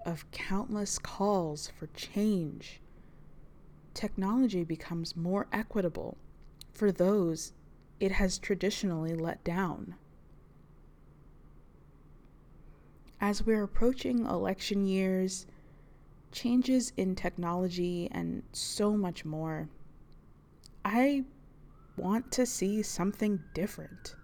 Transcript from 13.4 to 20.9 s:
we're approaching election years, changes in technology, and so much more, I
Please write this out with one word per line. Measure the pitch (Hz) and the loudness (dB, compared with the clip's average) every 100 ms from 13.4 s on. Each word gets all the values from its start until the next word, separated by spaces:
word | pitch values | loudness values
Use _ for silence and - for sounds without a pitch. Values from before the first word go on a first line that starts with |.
we're | 226 220 | 4 2
approaching | 202 - 233 262 269 240 226 | 4 6 6 4 0 0 2
election | - 190 190 - 202 196 | 0 0 -2 0 2 2
years, | 190 190 185 185 190 - - - - - - - - - | 4 4 2 0 -2 -12 -20 -20 -20 -20 -20 -20 -20 -16
changes | - 240 247 254 262 226 - | -4 2 4 6 4 2 -2
in | 190 185 | -2 0
technology, | 180 - 175 175 185 180 175 175 175 | -4 -2 -2 0 0 0 -2 -2 -4
and | 170 170 - - | -4 -4 -6 -8
so | - - - 208 214 | -8 -6 0 2 2
much | 185 170 156 | 0 -4 -6
more, | 156 160 156 156 - - - - - - - - - - - | -4 -4 -6 -8 -12 -20 -20 -20 -20 -20 -20 -20 -20 -20 -6
I | 196 | 0